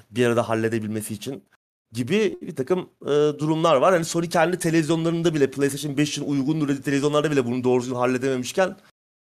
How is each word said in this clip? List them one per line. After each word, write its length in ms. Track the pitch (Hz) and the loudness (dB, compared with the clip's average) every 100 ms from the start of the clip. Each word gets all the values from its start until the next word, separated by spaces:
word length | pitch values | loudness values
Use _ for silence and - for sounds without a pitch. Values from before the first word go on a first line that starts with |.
| - | -8
bir 160 | 110 120 | 0 2
arada 220 | 117 113 | 2 2
halledebilmesi 680 | 113 113 113 107 110 104 104 | 0 0 -2 -4 -6 -8 -10
için 300 | 127 139 - _ _ _ _ | -10 -12 -14 _ _ _ _
gibi 460 | 110 120 202 208 - | -8 -2 0 0 -2
bir 140 | - 156 | -8 -8
takım, 340 | 131 185 - _ | -2 -2 -4 _
e, 80 | 139 147 151 147 | -2 2 2 0
durumlar 380 | 156 160 165 135 | -2 2 4 4
var. 160 | 160 | 6
Hani 120 | 180 165 | 4 2
Sony 240 | 170 170 | -4 -2
kendi 300 | 180 160 180 | 0 2 0
televizyonlarında 760 | 170 165 151 165 165 170 170 156 | 0 2 2 0 0 0 0 2
bile, 160 | 135 | 2
PlayStation 460 | 135 139 139 147 135 | 2 -2 -2 -4 0
beş 120 | 147 | -2
için 160 | 147 143 | -2 -2
uygundur 440 | 143 131 156 143 | -2 0 0 -2
dediği 140 | 139 | -2
televizyonlarda 480 | 147 139 147 147 151 | -2 0 2 2 2
bile 140 | 143 117 | 0 0
bunu 200 | 127 123 | 0 2
doğru 180 | 127 | 2
düzgün 120 | 123 123 | 0 -2
halledememişken 800 | 123 127 135 131 123 - 185 202 _ _ _ _ | 0 0 0 -2 -2 0 0 -2 _ _ _ _